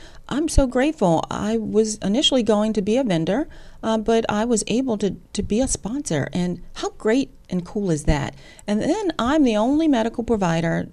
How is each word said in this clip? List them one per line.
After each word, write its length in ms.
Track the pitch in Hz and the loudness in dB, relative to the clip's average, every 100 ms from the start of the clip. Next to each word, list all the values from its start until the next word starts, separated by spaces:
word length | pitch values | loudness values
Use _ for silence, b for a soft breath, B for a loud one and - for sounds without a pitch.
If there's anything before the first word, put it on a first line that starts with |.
| B B - | B B -6
I'm 180 | 247 311 | -4 0
so 180 | - 269 | 2 2
grateful. 600 | 254 285 302 196 160 - | 2 0 2 2 2 0
I 280 | - 208 226 | -4 -2 -2
was 400 | 214 208 220 214 | 0 0 0 -2
initially 460 | 190 220 311 269 | -2 2 2 2
going 280 | 220 208 214 | 2 2 2
to 80 | 214 | 0
be 140 | 196 233 | 0 0
a 80 | |
vendor, 460 | 262 165 160 208 320 B B B | 2 0 0 -2 -2 B B B
uh, 140 | 220 220 | -2 -2
but 260 | 214 226 - | 2 0 2
I 160 | 208 233 | -2 0
was 180 | 226 208 | 0 0
able 300 | 220 262 208 | 0 0 0
to, 180 | 202 - - | -2 -4 -10
to 100 | - | -6
be 160 | 190 208 | -2 0
a 80 | 262 | 0
sponsor, 600 | - 190 269 294 147 - | -2 -6 -6 -2 -2 -2
and 300 | 180 180 170 - - | -2 -2 -4 -10 -8
how 160 | 403 | -8
great 400 | - 220 254 269 - - | -4 0 2 0 -6 -6
and 160 | 180 175 | -6 -4
cool 260 | 214 202 | -4 0
is 140 | 156 143 | 0 2
that? 280 | 151 - - B B - | 0 0 -8 B B -4
And 160 | 208 | -2
then 300 | - 392 403 - | 0 0 0 -2
I'm 240 | 233 320 | 0 4
the 140 | 262 214 | 4 4
only 320 | 226 294 320 | 2 2 4
medical 340 | 254 226 - | 2 0 -2
provider 640 | 226 226 180 165 165 165 175 | -2 0 2 2 0 -2 -4